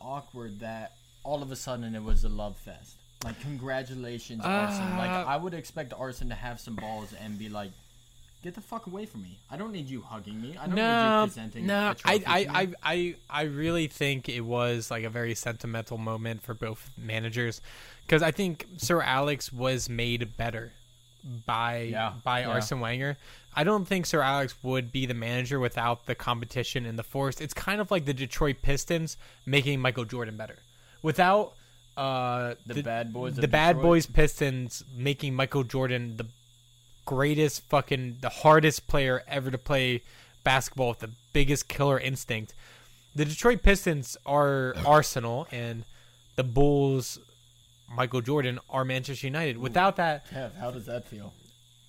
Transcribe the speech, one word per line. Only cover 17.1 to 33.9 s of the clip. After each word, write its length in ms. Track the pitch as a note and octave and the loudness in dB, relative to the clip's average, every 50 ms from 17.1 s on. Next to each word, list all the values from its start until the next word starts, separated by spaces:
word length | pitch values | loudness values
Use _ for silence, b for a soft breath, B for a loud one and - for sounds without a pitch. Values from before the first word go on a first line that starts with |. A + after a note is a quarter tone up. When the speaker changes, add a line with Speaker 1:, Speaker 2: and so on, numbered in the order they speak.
| A2 A2 A2 A2+ A2 B2 A#2+ A#2 A2 - B B B B B B B B B - | -4 -4 -4 -4 -2 -2 -2 -2 -2 -6 B B B B B B B B B 4
Speaker 2:
'cause 140 | E3 D#3 | 4 6
I 80 | D#3+ D#3+ | 6 4
think 360 | D3+ - G3+ F#3 E3 - - - F#3 E3 | 2 2 0 -2 -2 -4 -10 -14 -12 -8
Sir 240 | - - F3 E3+ | 0 2 2 2
Alex 500 | C#3+ - B2+ C3+ C#3+ D3 D3 C#3 - - | 4 4 2 2 2 2 0 -2 -4 -10
was 380 | - A#2+ B2 C3 C3 B2+ A2+ - | -8 -2 0 0 0 0 -2 -4
made 480 | A#2+ A2+ A#2 A#2+ A#2+ A#2 A#2+ G#2+ - - | -4 -2 0 0 0 -2 -2 -4 -4 -4
better 360 | A2+ A#2 A#2 A2+ A2+ A#2 - - - _ - _ _ _ _ _ - C#3 B2 A#2 A2+ | -4 -4 -4 -6 -10 -12 -16 -20 -20 _ -20 _ _ _ _ _ -14 -12 -12 -10 -4
by, 340 | - A#2 A2+ A#2 A#2 A#2+ A#2+ | -2 -2 0 0 0 0 -2
Speaker 1:
Yeah, 320 | A#2 A#2 A#2 A2 A2 A2 G2 A2+ - | -4 -4 -2 -2 -2 -2 -4 -4 -2
Speaker 2:
by 180 | C3 B2 B2 | 0 0 0
Speaker 1:
yeah. 80 | B2 A#2 | 0 0
Speaker 2:
Arsene 300 | A#2 A#2 A2 A2 D3+ C3 | -2 -2 -2 -2 -4 -4
Wenger. 380 | A#2+ A2+ A#2+ B2+ C3+ C#3+ C#3+ - B B B B B B B | -2 -2 -2 -2 -2 -4 -4 -6 B B B B B B B
I 80 | D3+ D3+ | 0 2
don't 220 | F3+ G#3+ G#3 F#3 | 4 2 2 0
think 200 | - G3 F#3 E3+ | 0 -2 -2 -2
Sir 160 | - - D#3+ | 0 2 2
Alex 320 | C#3 C3+ C#3 C#3+ C#3 B2+ - - | 2 4 2 2 0 -2 -6 -8
would 300 | - B2+ C3 C3 B2 A#2 | -4 -2 -2 -2 -2 -2
be 160 | B2 C3+ C3 B2 | -2 -2 -2 -2
the 80 | B2 | -2
manager 440 | A#2 A2+ A#2 A#2+ B2 B2+ A#2+ C#3+ C#3 | -4 -4 -2 -2 -2 -2 -2 -2 0
without 460 | B2+ - - C3+ A#2 A#2+ A#2+ - - | 0 0 0 0 0 0 0 0 -2
the 80 | - B2 | -6 -6
competition 720 | - - - B2 A#2 A#2+ - - B2+ A#2 - - C3+ A#2+ | -4 -2 -2 -2 -2 -4 -6 -4 -4 -4 -2 -4 -4 -4
and 120 | A#2 A2+ A2+ | -4 -6 -8
the 40 | A2 | -8
force. 380 | - - C#3 C3+ C3+ C3 - | -6 -4 -2 -2 -2 -2 -4
It's 140 | D#3 D3 - | -8 -10 -8
kind 260 | - - - G3 G#3 | -6 -4 -2 -2 -2
of 80 | G#3+ F#3 | 0 0
like 160 | G#3 F3+ D3+ | 0 0 0
the 80 | C#3 C#3+ | 0 -2
Detroit 440 | B2+ C3+ A#2+ - - D#3+ D3 C3+ - | -2 -4 -6 0 0 2 2 2 2
Pistons 560 | - - C#3 C#3 - - F3 E3 D#3+ D3+ - B B B B B B - | 2 2 2 2 2 0 0 0 0 -4 -8 B B B B B B 2
making 320 | C3 C#3+ B2+ C#3+ C#3+ C3+ | 2 4 4 4 0 2
Michael 240 | B2+ B2+ A#2 C3 A#2+ | 2 0 0 0 -4
Jordan 320 | G#2+ B2+ B2 A#2+ A2 G#2+ G#2+ | -6 -6 -6 -6 -8 -8 -10
better. 220 | A2+ A2 - - - - b b b b b b | -12 -12 -12 -18 -20 -20 b b b b b b
Without, 520 | - D#3 D#3 - F3+ F3+ G3 G#3 G#3 - - b b b b b b b - - | -4 -2 2 4 6 6 6 6 4 2 -4 b b b b b b b -8 -4
uh, 560 | C#3 C3+ C3 B2+ B2+ B2 B2 B2 B2 A#2+ A#2+ - - - | -2 -2 0 0 0 0 0 0 -2 -4 -4 -8 -10 -6
Speaker 1:
The 80 | - | -6
Speaker 2:
the, 80 | D3 C#3+ | -4 -4
Speaker 1:
Bad 280 | A#2 A2+ A#2 A#2 A#2 | -2 -2 -2 -4 -4
Boys 200 | A2 A#2+ B2+ B2+ C#3 | -4 -4 -4 -4 -2
of 60 | C3+ | 0
Speaker 2:
the 60 | D3 C#3 | 0 2
Bad 220 | - D#3 D#3 E3+ F3 | 4 6 6 6 6
Speaker 1:
Detroit. 100 | D3+ D3+ | 6 8
Speaker 2:
Boys 220 | E3+ | 8